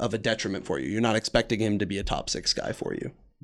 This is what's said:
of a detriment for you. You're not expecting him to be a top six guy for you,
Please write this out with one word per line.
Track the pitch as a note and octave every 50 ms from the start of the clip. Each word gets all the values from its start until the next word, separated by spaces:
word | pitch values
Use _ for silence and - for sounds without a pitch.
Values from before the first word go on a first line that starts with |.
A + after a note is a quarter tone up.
of | A2+ B2 G#2+
a | A2
detriment | - A#2+ A2 A2 - G2+ G2 - -
for | - F2 C#2
you. | C2 C#2+
You're | G2+ A2
not | A#2 A2+ G#2+
expecting | A2 - - - A#2+ A#2 - A#2 G#2
him | A2 G#2+ G#2 G2
to | G#2
be | F2+ G2+ G2
a | F#2+
top | - - - - -
six | - - F2 - -
guy | - - - -
for | - - - -
you, | - - - - - - - _ -